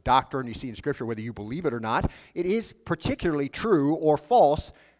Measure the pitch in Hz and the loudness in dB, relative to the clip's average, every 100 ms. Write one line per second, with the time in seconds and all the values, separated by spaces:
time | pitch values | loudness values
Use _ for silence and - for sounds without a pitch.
0 | 123 131 - 135 120 95 131 107 - - | 2 2 2 -4 -8 -10 -12 -8 -6 -6
1 | 113 107 113 101 107 156 160 117 110 135 | -6 -8 -8 -10 -10 -6 -4 -4 -2 -2
2 | - - - 175 175 226 - - - 165 | -2 -6 -10 -6 -2 -2 -4 -12 -6 -4
3 | - 277 175 147 139 - 226 170 139 160 | -4 -4 -2 -2 -4 -4 2 2 2 2
4 | 156 147 - 240 151 151 - - _ | 2 2 4 6 6 4 -4 -16 _